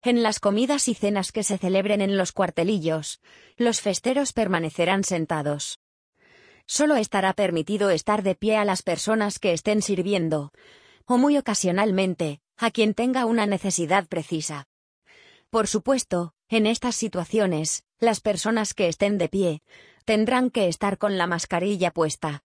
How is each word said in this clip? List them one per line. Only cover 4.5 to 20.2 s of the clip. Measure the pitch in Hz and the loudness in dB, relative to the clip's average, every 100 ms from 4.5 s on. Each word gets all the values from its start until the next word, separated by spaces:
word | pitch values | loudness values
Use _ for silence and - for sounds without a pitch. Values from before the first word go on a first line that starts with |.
| 180 160 160 170 196 | 0 -2 -2 0 2
sentados. | 196 175 160 160 147 147 - - _ _ _ _ _ - - _ - | 0 -2 -2 -2 -2 -4 -6 -12 _ _ _ _ _ -20 -20 _ -8
Solo | - 294 285 | 0 4 4
estará | 214 208 190 | 2 0 0
permitido | 190 196 170 156 202 202 | 2 0 0 -2 0 2
estar | 165 - 214 | 2 2 0
de | 196 | 0
pie | 185 208 214 | 0 0 2
a | |
las | 208 185 | 2 0
personas | - 165 - 220 208 - | -2 -4 0 0 0 -2
que | 202 | 0
estén | 165 - 214 | 0 2 0
sirviendo, | 202 190 185 202 165 156 143 _ - - _ _ | 0 -2 0 0 0 -2 -4 _ -20 -20 _ _
o | _ 247 | _ 2
muy | 285 285 | 4 4
ocasionalmente, | 262 202 190 180 214 190 190 170 160 143 _ _ | 0 -2 0 2 2 2 0 0 -4 -6 _ _
a | 233 | -2
quien | 226 214 | 2 0
tenga | 214 240 254 233 | 2 0 0 0
una | 233 208 | 0 0
necesidad | 196 196 180 165 190 175 | 0 -2 -2 0 0 0
precisa. | 175 151 160 151 151 139 _ _ _ _ - - _ _ | -6 -4 -6 -6 -10 -14 _ _ _ _ -20 -20 _ _
Por | 226 208 | -2 0
supuesto, | 214 - 262 - 180 170 _ _ | -2 0 -2 0 -4 -4 _ _
en | 226 214 | 2 2
estas | 233 247 226 | 0 -2 -4
situaciones, | 220 180 170 220 196 160 156 - _ _ | -4 -6 -2 0 2 0 -2 -6 _ _
las | 233 214 | 0 0
personas | - 196 214 226 208 | -2 -2 0 -2 -2
que | - 180 | 0 -2
estén | 160 202 202 | 0 0 0
de | 170 | 0
pie | 196 180 151 _ - - _ | 0 0 -2 _ -20 -20 _
tendrán | - 214 | -2 2